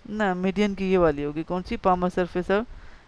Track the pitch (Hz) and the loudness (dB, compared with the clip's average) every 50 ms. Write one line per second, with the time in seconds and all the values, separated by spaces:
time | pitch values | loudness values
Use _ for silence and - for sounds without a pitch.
0 | - - 208 214 208 190 180 180 185 190 175 202 208 202 196 190 190 185 190 180 | -14 -10 -2 0 0 0 0 0 0 0 2 2 0 0 0 -2 0 2 4 6
1 | 170 156 143 143 143 147 147 160 156 - 180 185 185 - 233 - - 190 180 180 | 6 4 4 2 -4 -4 -4 -6 -4 -4 -4 -4 -4 -6 -8 0 2 2 2 2
2 | 180 180 - 190 175 170 - 185 175 - 190 208 247 - - - - - - - | 0 0 0 0 -2 0 -2 -4 0 0 0 0 0 -4 -12 -16 -16 -18 -20 -20
3 | - | -20